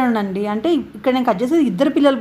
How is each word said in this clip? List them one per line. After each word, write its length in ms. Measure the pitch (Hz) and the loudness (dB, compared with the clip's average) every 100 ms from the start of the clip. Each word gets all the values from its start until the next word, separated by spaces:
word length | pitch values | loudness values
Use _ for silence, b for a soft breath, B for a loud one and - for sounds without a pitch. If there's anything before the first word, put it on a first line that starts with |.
రెండు 180 | 254 226 | 2 0
అండి. 220 | 202 190 208 | -2 -4 -4
అంటే 180 | 214 311 320 - 202 | -2 0 0 -2 -4
ఇక్కడ 160 | 269 254 | -2 0
నేను 100 | 247 | 0
కట్ 100 | 185 | 0
చేసేది 220 | 247 330 254 | 0 2 2
ఇద్దరు 220 | 180 294 294 | 2 0 2
పిల్లల 200 | 285 262 | 2 2